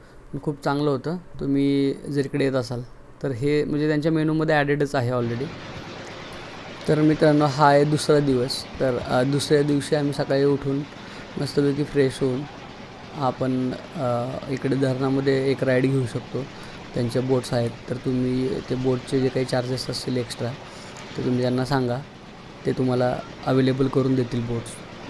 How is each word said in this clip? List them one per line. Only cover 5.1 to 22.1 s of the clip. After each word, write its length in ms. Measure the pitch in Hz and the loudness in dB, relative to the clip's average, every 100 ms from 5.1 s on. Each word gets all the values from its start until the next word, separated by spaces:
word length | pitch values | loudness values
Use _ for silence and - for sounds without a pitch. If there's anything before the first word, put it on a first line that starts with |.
already. 340 | 123 120 120 151 - - - - - - - - - - - - - - | 0 0 -2 -6 -8 -12 -12 -12 -14 -14 -14 -14 -14 -14 -14 -14 -8 0
तर 120 | 151 | 4
मित्रांनो, 460 | 156 151 156 147 147 | 4 6 6 6 4
हा 220 | 135 147 | 6 8
आहे 160 | 143 | 8
दुसरा 360 | 151 151 - 147 | 6 2 4 4
दिवस. 440 | 143 127 131 - - - | 4 2 0 -4 -8 -2
तर, 180 | 135 123 | 0 0
अ, 240 | - 127 | 0 2
दुसऱ्या 400 | 135 139 - 147 | 2 2 4 4
दिवशी 340 | 147 143 - 151 | 4 2 2 0
आम्ही 160 | 143 | 0
सकाळी 320 | 139 139 139 | -2 0 4
उठून 380 | 143 139 139 139 151 - - - - - | 4 2 0 -2 -4 -12 -16 -14 -10 -6
मस्तपैकी 440 | 143 - 143 139 | -2 2 2 2
फ्रेश 360 | 143 143 131 - | 0 2 2 2
होऊन 220 | 135 127 143 - - - - - - | 0 0 -6 -12 -16 -16 -16 -16 -12
आपण, 560 | 160 131 - 131 127 127 - - 175 | -2 -2 0 0 0 -2 -4 -10 -4
अ, 320 | 123 120 127 131 139 | -2 0 -2 -6 -6
इकडे 280 | 131 135 135 | -4 -2 0
धरणामध्ये 720 | 131 127 135 135 139 135 135 | 0 2 0 2 2 2 2
एक 140 | 127 | 0
राईड 180 | 131 127 | 2 4
घेऊ 240 | 135 135 120 | 4 2 0
शकतो. 380 | 123 - 123 139 - - - - | -4 -6 -8 -8 -12 -16 -16 -8
त्यांच्या 280 | - 120 127 | -2 0 0
बोट्स 300 | 131 127 - | 2 2 2
आहेत, 180 | 123 117 - - | -2 -2 -4 -8
तर 60 | - | -6
तुम्ही 640 | 135 127 127 127 131 - - | -2 0 0 0 0 -2 -4
ते 40 | |
बोटचे 460 | 127 131 127 - 135 | -2 0 0 0 0
जे 80 | 131 | 2
काही 180 | 131 127 | 0 0
चार्जेस 440 | 127 123 127 - | 0 0 -4 -4
असतील 260 | 123 - 127 | -6 -2 -2
एक्स्ट्रा 340 | 117 - 120 139 - - - - - - | -2 -6 -6 -6 -12 -16 -16 -14 -10 -4
ते 80 | |
तुम्ही 160 | 131 123 | 0 2
त्यांना 240 | 123 127 | 2 0
सांगा, 340 | 127 135 123 123 - | 0 0 0 -2 -6